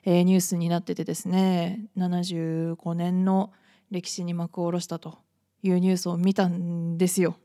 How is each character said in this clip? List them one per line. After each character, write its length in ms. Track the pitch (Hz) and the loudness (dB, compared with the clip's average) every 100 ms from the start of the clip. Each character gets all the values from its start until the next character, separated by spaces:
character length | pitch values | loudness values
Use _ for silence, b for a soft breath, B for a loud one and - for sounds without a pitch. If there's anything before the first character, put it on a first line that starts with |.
え 180 | 190 175 | 2 4
ー、 20 | |
ニ 120 | 180 185 | 6 4
ュ 20 | |
ー 40 | |
ス 160 | 180 175 | 2 -2
に 120 | 170 | 0
な 100 | 170 | -2
っ 40 | |
て 100 | 165 175 | -2 -6
て 80 | |
で 120 | 165 170 | -4 -6
す 120 | 180 | -2
ね、 600 | 185 190 180 170 226 214 190 | 0 2 2 -2 -6 -8 -4
七 280 | 180 175 | -2 -2
十 520 | 180 170 165 160 165 165 | -4 -4 -4 -2 -4 -4
五 180 | 170 | -6
年 320 | 170 175 180 185 | -4 -2 0 2
の 260 | 190 190 b b b _ | 2 0 b b b _
歴 180 | 180 - | -8 -8
史 140 | - | -8
に 100 | 175 | -6
幕 280 | 170 170 - | -4 -6 -4
を 40 | 170 | -2
下 40 | |
ろ 80 | 175 | -2
し 80 | 175 | -4
た 120 | 165 | -10
と 200 | 160 - _ _ _ _ | -10 -18 _ _ _ _
い 100 | 190 | 0
う 80 | 180 | 2
ニ 100 | 185 | 4
ュ 40 | |
ー 40 | 185 | 2
ス 100 | 180 | 0
を 80 | 170 | 0
見 160 | 185 | 2
た 140 | 196 185 | 2 2
ん 500 | 175 175 170 165 165 | 0 -4 -4 -4 0
で 100 | 185 | 0
す 140 | 190 | 2
よ。 140 | 170 - | 0 -2